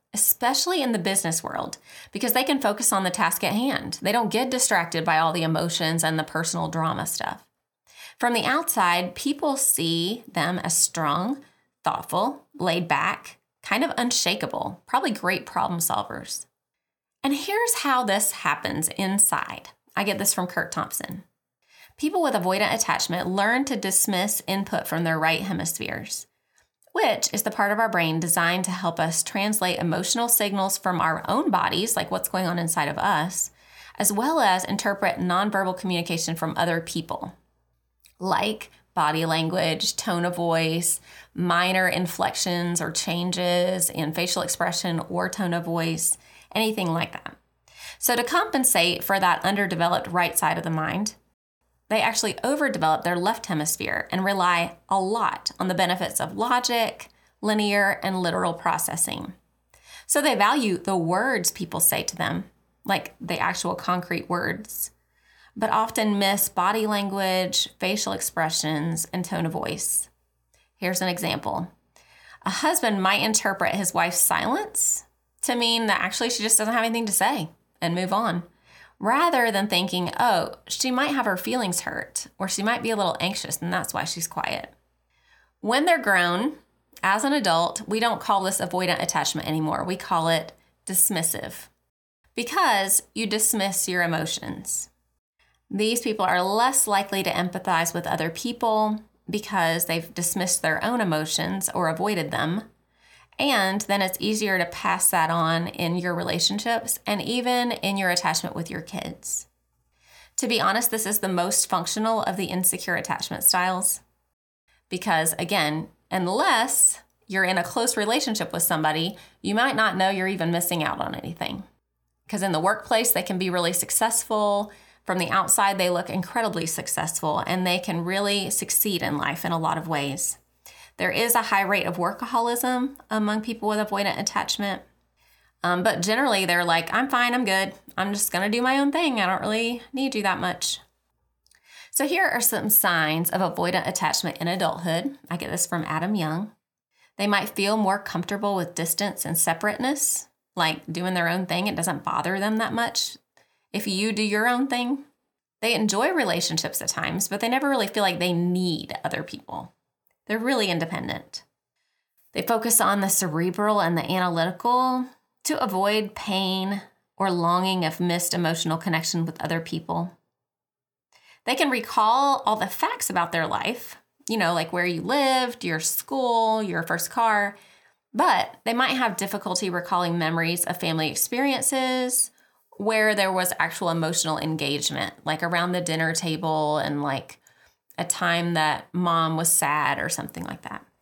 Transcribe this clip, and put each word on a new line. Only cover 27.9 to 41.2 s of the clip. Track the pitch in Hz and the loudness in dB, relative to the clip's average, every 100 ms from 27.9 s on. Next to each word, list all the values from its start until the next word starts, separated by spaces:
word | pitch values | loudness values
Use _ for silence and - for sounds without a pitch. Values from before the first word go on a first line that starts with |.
| 185 165 160 | 2 2 2
designed | 170 180 170 180 185 | 2 2 2 2 0
to | |
help | 180 180 170 | -2 -2 0
us | 165 165 | 0 0
translate | - 202 208 214 180 170 | -2 -2 0 0 0 0
emotional | 170 175 180 233 240 | 0 0 0 0 2
signals | 220 208 202 190 - | 2 2 0 0 0
from | 190 180 | -2 0
our | 165 160 - | 2 0 0
own | 220 311 | 0 2
bodies, | 185 165 165 220 - | 2 2 0 0 -2
like | 180 | -2
what's | 185 - | -4 -4
going | 185 185 | -2 -2
on | 175 | -2
inside | 165 175 143 | -2 0 0
of | - | 0
us, | 202 165 170 - - _ _ - - - | 0 2 0 -2 -6 _ _ -20 -18 -2
as | 208 | 0
well | 208 262 320 | 2 2 4
as | 214 185 | 4 2
interpret | - 202 208 202 196 - | 0 -2 -2 0 0 0
nonverbal | 180 180 208 202 190 185 | 0 2 2 0 0 -2
communication | 185 175 170 165 165 165 | -2 -2 0 -2 -2 -2
from | 160 - | -2 0
other | 170 170 | 0 0
people, | 165 170 160 - - - _ _ _ _ _ _ _ - | -2 -6 -4 -6 -8 -14 _ _ _ _ _ _ _ -10
like | 185 170 208 214 - - _ | -2 0 0 -4 -10 -20 _
body | - 151 160 | 0 2 2
language, | 160 160 160 180 160 156 - - | 2 2 0 0 0 0 -2 -4
tone | - 175 175 | -2 0 0
of | 175 | 0
voice, | 170 165 160 165 175 - - - | 0 2 2 0 0 -2 -6 -20